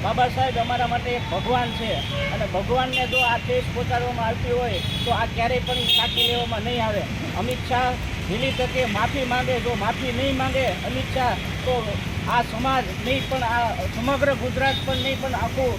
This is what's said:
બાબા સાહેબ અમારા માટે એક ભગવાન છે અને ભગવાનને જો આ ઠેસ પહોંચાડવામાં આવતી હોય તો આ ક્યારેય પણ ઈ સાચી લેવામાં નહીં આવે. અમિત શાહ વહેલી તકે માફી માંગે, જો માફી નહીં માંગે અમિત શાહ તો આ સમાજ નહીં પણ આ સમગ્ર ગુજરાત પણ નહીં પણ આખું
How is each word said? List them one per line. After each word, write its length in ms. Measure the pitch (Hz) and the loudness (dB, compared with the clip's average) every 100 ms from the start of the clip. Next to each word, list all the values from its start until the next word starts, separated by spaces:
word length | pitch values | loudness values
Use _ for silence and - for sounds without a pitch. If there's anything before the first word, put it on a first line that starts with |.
બાબા 260 | 196 226 247 | 0 2 2
સાહેબ 280 | 254 262 240 | 4 0 2
અમારા 300 | 233 240 240 | 0 0 0
માટે 220 | 240 247 | 0 0
એક 120 | 240 - | -2 -2
ભગવાન 400 | 190 214 247 247 | -2 2 2 2
છે 220 | 226 226 170 - - - | -2 -2 -2 -2 -2 -2
અને 120 | - 202 | -2 -2
ભગવાનને 540 | - 202 247 262 254 254 | -2 2 2 2 0 0
જો 100 | 262 | 2
આ 200 | 233 247 | 2 2
ઠેસ 260 | 254 247 247 | 0 0 0
પહોંચાડવામાં 520 | 240 247 240 247 240 226 | -2 0 0 0 0 -2
આવતી 260 | 233 247 | 0 0
હોય 280 | 240 240 180 - - 240 | 0 0 0 -2 -2 0
તો 60 | |
આ 140 | 214 226 | 0 0
ક્યારેય 340 | - 233 247 | 0 0 0
પણ 180 | 240 247 | 0 0
ઈ 200 | - - | 2 2
સાચી 300 | 240 240 240 | 2 2 2
લેવામાં 360 | 240 240 226 | 2 0 -2
નહીં 200 | 220 240 | -2 0
આવે. 180 | 220 208 - - - 170 | 0 0 -2 -4 -4 -2
અમિત 200 | 226 254 - | -2 -2 0
શાહ 240 | 247 254 254 - - - | 2 2 0 -4 -4 -2
વહેલી 220 | 190 269 | 0 0
તકે 340 | 254 247 254 247 | 0 0 0 0
માફી 400 | 202 233 285 254 | 2 0 0 0
માંગે, 340 | 247 254 247 | 0 2 0
જો 160 | 220 233 | 0 0
માફી 360 | 202 233 262 | 0 0 -2
નહીં 240 | 240 277 262 | 0 0 2
માંગે 300 | 262 262 262 | 2 2 0
અમિત 480 | 262 - 254 - | 0 -2 -2 -2
શાહ 240 | 262 247 190 - - 254 | 0 2 0 -2 -2 0
તો 180 | 254 - 190 - - - | 0 0 -2 -2 -4 0
આ 140 | 233 | 2
સમાજ 420 | 233 220 262 262 214 190 214 | 2 0 2 2 0 -4 -2
નહીં 180 | 269 - | 0 0
પણ 140 | 262 | 0
આ 320 | 233 240 233 - | 0 2 2 0
સમગ્ર 600 | 269 - 240 277 285 269 | -2 -2 0 2 2 2
ગુજરાત 400 | 247 247 269 269 277 | 0 0 2 0 0
પણ 100 | 262 | 0
નહીં 260 | 262 262 | 0 -2
પણ 140 | 262 254 | -2 -2
આખું 380 | 233 - 254 | -2 0 0